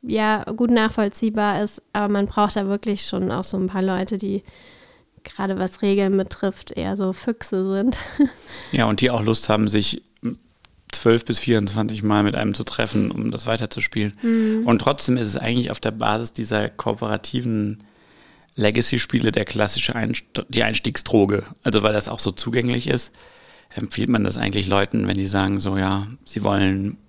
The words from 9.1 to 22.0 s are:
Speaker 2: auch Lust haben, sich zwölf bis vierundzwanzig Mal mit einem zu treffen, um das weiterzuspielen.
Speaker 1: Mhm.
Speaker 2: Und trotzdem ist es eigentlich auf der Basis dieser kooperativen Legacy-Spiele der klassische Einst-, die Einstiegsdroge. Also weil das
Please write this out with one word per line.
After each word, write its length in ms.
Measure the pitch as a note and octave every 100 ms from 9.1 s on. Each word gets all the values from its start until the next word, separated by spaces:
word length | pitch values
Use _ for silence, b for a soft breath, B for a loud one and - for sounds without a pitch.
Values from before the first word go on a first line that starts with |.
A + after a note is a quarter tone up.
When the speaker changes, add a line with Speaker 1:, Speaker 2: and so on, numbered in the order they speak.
Speaker 2:
auch 120 | A#2+
Lust 260 | G#2+ A2 -
haben, 180 | G#2+ G#2+
sich 360 | G#2 G2+ - _ _ A#2 - _ _ - _ _
zwölf 320 | - A#2 A#2
bis 160 | - A#2+
vierundzwanzig 640 | - A2+ G2+ G#2 A2 G#2+
Mal 180 | G#2 G#2
mit 140 | G2+ -
einem 180 | A2
zu 80 | G2+
treffen, 480 | - - A2+ G#2 G#2
um 220 | - A2+
das 140 | A2+ A2+
weiterzuspielen. 680 | A2+ A2+ - - - G#2 -
Speaker 1:
Mhm. 440 | A#3 A3+ A3 A3 A#3
Speaker 2:
Und 140 | A#2
trotzdem 360 | - C#3+ - B2+
ist 100 | A2
es 100 | C3
eigentlich 360 | A2+ A#2+ A#2+
auf 80 | -
der 100 | A2
Basis 420 | A2 A2+ G#2+ A#2
dieser 360 | - G#2+ G#2+ G#2+
kooperativen 1120 | - - G#2 A2 G#2+ - B2 B2 A2 G#2 A2 b b b b b b b
Legacy-Spiele 800 | - G#2+ A2 A#2 B2 - B2+ A2+
der 120 | G#2
klassische 500 | G#2+ A2 G#2 - -
Einst-, 500 | A#2 A2 A#2 - - -
die 140 | -
Einstiegsdroge. 840 | A2 A2 - - - A2+ G2 G2+ - -
Also 200 | - G#2+
weil 100 | G#2
das 160 | G#2+